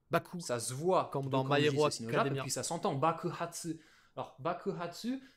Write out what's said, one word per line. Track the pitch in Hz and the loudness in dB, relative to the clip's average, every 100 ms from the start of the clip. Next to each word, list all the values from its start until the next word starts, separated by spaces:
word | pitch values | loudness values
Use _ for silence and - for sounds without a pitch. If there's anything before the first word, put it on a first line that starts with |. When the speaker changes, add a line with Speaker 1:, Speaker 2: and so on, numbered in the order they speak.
| - | -2
Speaker 1:
Baku. | - - 180 | -2 -2 -8
Speaker 2:
ça | 165 120 | -4 -4
se | 117 | -4
voit. | 127 170 175 - | -2 2 2 2
Speaker 1:
Comme | 139 | -2
Speaker 2:
Deux | 135 | 0
Speaker 1:
dans | 135 131 | 0 4
Speaker 2:
kanji, | 143 | 4
Speaker 1:
My | 147 | 4
Hero | 139 147 | 4 4
Speaker 2:
c'est | - | 2
sino-japonais, | 113 147 | 0 2
Speaker 1:
Academia. | 143 135 | 2 0
Speaker 2:
et | |
puis | 131 | -2
ça | 131 | -2
s'entend, | 120 170 202 139 | -2 -2 0 2
bakuhatsu. | 160 165 170 - 170 - 170 156 - - _ - | 2 2 -2 -4 -6 -6 -6 -8 -12 -20 _ -10
Alors, | 123 - | -10 -6
bakuhatsu, | 143 175 196 165 170 - 226 262 - | -4 -2 -2 -4 -4 -6 -6 -6 -8